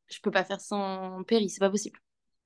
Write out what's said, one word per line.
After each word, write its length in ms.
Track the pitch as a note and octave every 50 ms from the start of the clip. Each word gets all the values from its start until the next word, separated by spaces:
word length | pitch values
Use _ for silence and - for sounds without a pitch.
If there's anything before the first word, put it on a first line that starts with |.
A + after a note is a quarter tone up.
| _ -
Je 100 | - -
peux 100 | - G#3
pas 120 | E3+ G3 F3+
faire 160 | - G3 F#3+
sans 640 | - - G#3 G3+ G3 F#3+ F#3+ F#3+ F#3+ F#3 F#3 F#3 F#3
Perry, 240 | - A3+ A#3 G#3+ F3+
c'est 120 | - -
pas 100 | G3 G3
possible. » 300 | G3 G#3 - - - - _ _ _ _ _ _ _ _ _